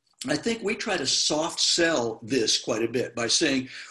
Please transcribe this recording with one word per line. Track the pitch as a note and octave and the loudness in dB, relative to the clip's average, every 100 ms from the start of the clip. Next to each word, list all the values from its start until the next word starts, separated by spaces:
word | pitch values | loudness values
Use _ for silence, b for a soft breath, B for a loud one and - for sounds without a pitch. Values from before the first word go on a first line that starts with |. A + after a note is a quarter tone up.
| _ - B2+ | _ -8 -4
I | D#3 | -2
think | A#3 A3+ | -2 -2
we | F#3+ | -2
try | A#3 A3+ F#3 | -4 -2 -2
to | C3 | 0
soft | - - D#3 E3+ - | 0 2 0 0 0
sell | - - E3 D3 A#2 - | 0 4 4 2 0 -4
this | A2 C3 G#2+ - | -2 0 2 0
quite | - A2 | 0 0
a | A#2 | 0
bit | B2 - | 0 -2
by | B2 A2+ | -2 0
saying, | - D#3 C3+ C3 B B | 2 2 0 -2 B B